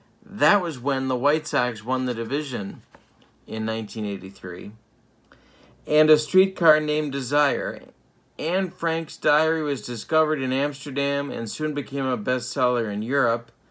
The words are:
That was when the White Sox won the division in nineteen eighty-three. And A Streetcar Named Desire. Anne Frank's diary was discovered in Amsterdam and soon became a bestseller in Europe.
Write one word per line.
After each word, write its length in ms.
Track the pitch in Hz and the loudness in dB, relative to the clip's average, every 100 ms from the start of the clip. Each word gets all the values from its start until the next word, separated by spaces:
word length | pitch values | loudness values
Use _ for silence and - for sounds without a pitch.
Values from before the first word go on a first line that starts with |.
| _ _ | _ _
That 380 | - 101 147 196 | -12 0 2 2
was 160 | 175 135 | 0 -4
when 300 | 127 135 131 | -2 -2 -2
the 80 | 127 | 0
White 320 | 139 156 - | 2 0 0
Sox 360 | 143 123 110 | -2 -2 -4
won 220 | 107 131 127 | -4 -2 -2
the 80 | |
division 720 | 117 113 143 143 120 98 - - - _ _ _ _ - | -4 -4 -4 -4 -6 -6 -10 -16 -20 _ _ _ _ -10
in 180 | 110 110 | -6 -4
nineteen 400 | 113 104 113 104 | -4 -6 -6 -4
eighty-three. 680 | 98 95 98 92 90 95 113 _ _ _ _ _ - _ _ - _ - | -4 -8 -12 -10 -10 -12 -16 _ _ _ _ _ -20 _ _ -20 _ 2
And 200 | 151 156 | 6 8
A 80 | 151 | 6
Streetcar 640 | - 190 190 - 170 151 | 6 4 4 4 4 6
Named 320 | 151 151 147 | 2 -2 -2
Desire. 680 | 135 120 147 143 117 95 113 - - _ _ _ - | -4 0 2 2 0 -4 -8 -14 -20 _ _ _ -8
Anne 340 | 156 185 185 | -2 -2 -2
Frank's 440 | - 165 165 160 - | -4 -2 -2 -4 -2
diary 480 | 156 147 160 160 | 2 4 4 2
was 180 | 151 135 | 0 -2
discovered 600 | - 117 - 160 156 151 | -4 -8 0 2 4 2
in 100 | 131 | 0
Amsterdam 800 | 131 147 139 147 135 139 143 143 | 0 -2 -4 -6 -2 0 0 -2
and 180 | 117 110 | -4 -6
soon 240 | - 156 | -4 -4
became 320 | 147 127 139 135 | -4 -4 -2 -2
a 120 | 123 | -2
bestseller 720 | 104 127 120 135 123 123 110 | 0 -2 -2 0 2 2 0
in 120 | 104 | -2
Europe. 500 | 113 139 123 120 - _ _ | -2 0 2 0 -4 _ _